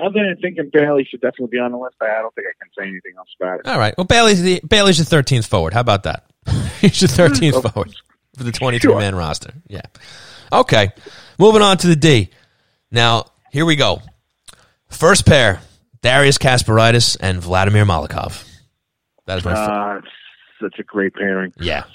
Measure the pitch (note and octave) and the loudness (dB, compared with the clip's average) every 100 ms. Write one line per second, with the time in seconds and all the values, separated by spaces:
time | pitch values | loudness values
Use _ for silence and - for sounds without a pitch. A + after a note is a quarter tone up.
0 | F#3 G#3 G3+ F3 F3+ E3 C#3+ D3+ D3 C#3+ | -4 -2 -4 -4 -8 -8 -8 -4 -2 -2
1 | C3+ B2+ C3 - A#2+ B2 A#2+ B2 B2+ - | -4 -6 -8 -6 -8 -6 -6 -8 -12 -8
2 | A2 A2 A2+ - G2 - - - G2 F#2+ | -6 -4 -6 -10 -14 -14 -18 -14 -14 -14
3 | F#2 F2+ - - F2+ F2+ - D#3 G#2+ - | -18 -20 -20 -10 -10 -8 -6 -2 -2 -2
4 | F#3 A#3 A3+ G3 F3+ F3+ D3+ G#3+ G3+ D#3+ | 0 4 4 2 0 -2 0 2 4 2
5 | D#3 D#3+ C3 B2+ G#2+ G2 D#2+ G#2 A#2+ G2+ | 2 0 2 -2 0 -2 -2 -2 0 0
6 | D#2 - _ _ - - - - G#3 - | -2 -8 _ _ -6 -4 -4 2 2 4
7 | F#3+ - E3+ C4 D#3+ C3 - G#2+ G2 - | 0 4 2 2 0 0 -2 -6 -8 -12
8 | _ _ _ - A#2+ A#2 B2+ A#2+ - G2+ | _ _ _ -12 -10 -4 -4 0 2 2
9 | G2+ F#2+ D#2+ D2+ - D3 - G2 - - | 0 -4 -6 -8 -12 -20 -18 -18 -18 -20
10 | - - - - - A3+ - A2+ G2 - | -20 -20 -20 -20 -2 0 2 2 2 -4
11 | - - - - G3+ A3 G#3 F#3+ F3 D#3 | -20 -20 -10 4 6 6 4 2 2 4
12 | D#3+ B2+ F#2 _ _ _ _ _ - A#2 | 4 4 0 _ _ _ _ _ -6 0
13 | A#2 A#2 - _ _ C#3 E3 D3 A#2 E2 | 0 0 -4 _ _ -2 0 0 0 -2
14 | - _ _ _ - - _ _ - - | -8 _ _ _ -20 -20 _ _ -16 0
15 | D#3+ G3 - D3+ A2+ F#2 - _ _ _ | 2 4 4 4 4 0 -8 _ _ _
16 | A#2+ C3+ C#3 C#3+ C#3 B2 - A2+ A2+ A#2 | 0 2 2 2 0 0 2 2 4 4
17 | - - F#2+ F2+ F2 F#2 F#2+ G#2 G#2 E2 | 0 -2 -4 -6 -2 0 2 2 2 0
18 | D2+ - - - - - _ _ _ _ | -4 -8 -8 -12 -20 -20 _ _ _ _
19 | _ _ - F#2 F2+ G#2+ G#2 G#2 G2+ G2 | _ _ -10 -8 -4 -4 -4 -4 -6 -10
20 | - - - _ _ - G2+ - - G#2 | -14 -20 -20 _ _ -12 -12 -12 -8 -4
21 | G2 - G2 F#2+ F#2 - E2+ C#2+ - | -4 -4 -6 -4 -6 -8 -6 -6 -8